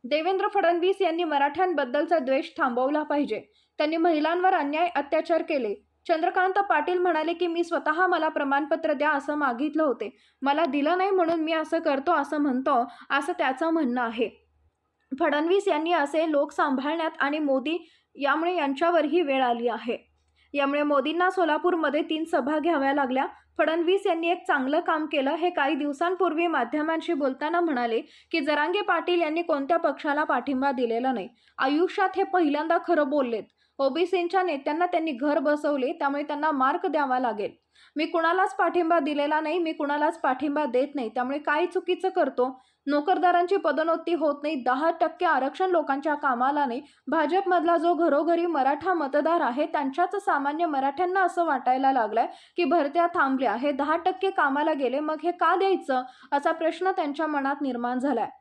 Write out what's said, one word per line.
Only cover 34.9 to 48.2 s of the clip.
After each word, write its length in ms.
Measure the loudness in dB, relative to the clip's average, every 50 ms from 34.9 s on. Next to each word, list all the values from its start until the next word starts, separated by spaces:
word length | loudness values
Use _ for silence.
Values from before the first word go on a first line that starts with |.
| 0 -2 -2 -2
घर 280 | -4 -2 0 0 0 2
बसवले, 520 | 2 2 0 0 0 -2 0 0 -2 -4
त्यामुळे 320 | -4 -2 -2 -2 -2 -2 -4
त्यांना 280 | -6 -4 -2 0 0
मार्क 340 | 0 2 2 0 0 0 -2
द्यावा 340 | -2 0 0 0 0 0 0
लागेल. 320 | 0 -2 -2 -4 -6 -8 -8 _ _ _ _ _ -20 -12 _
"मी 100 | -4 -4
कुणालाच 500 | 0 0 0 2 2 2 2 0 0 0
पाठिंबा 440 | 0 0 2 2 0 2 2 2 2
दिलेला 400 | 2 0 -2 0 0 0 0 0
नाही, 200 | -2 -2 -2 -2
मी 120 | -2 -2
कुणालाच 480 | -4 -4 -2 -2 0 0 0 -2 -2 0
पाठिंबा 460 | -2 -2 -2 0 -2 -2 -2 -2 -2
देत 220 | 0 0 0 0 0 -4
नाही, 140 | -6 -6 -4
त्यामुळे 280 | -4 -4 -4 -2 -4
काय 280 | -4 -2 0 0 0 0
चुकीचं 440 | 0 -2 -4 -2 -2 -4 -2 -2 -2
करतो? 520 | 0 0 0 0 0 -2 -2 -2 -2 -12 _ _ _ _ _
नोकरदारांची 680 | -2 -2 0 2 2 0 2 4 2 4 4 2 2 0
पदोन्नती 560 | 0 2 0 0 0 0 0 0 -2 0 -2 -2
होत 220 | 0 0 0 -2 -2 -4
नाही, 120 | -6 -6
दहा 360 | -2 0 0 0 2 0 0 2 2
टक्के 240 | 0 -2 0 0 0
आरक्षण 440 | 2 2 2 0 -2 -2 -2 -2 2
लोकांच्या 460 | 2 0 0 0 -4 -2 0 -2 -2
कामाला 500 | 0 0 -2 0 2 0 0 2 0 -2
नाही." 160 | -2 -4 -8 -10 -14 _ _ _
भाजपमधला 720 | -2 0 0 0 2 0 0 2 2 0 2 4 2 2
जो 160 | 4 4 2 2
घरोघरी 520 | 2 2 2 2 2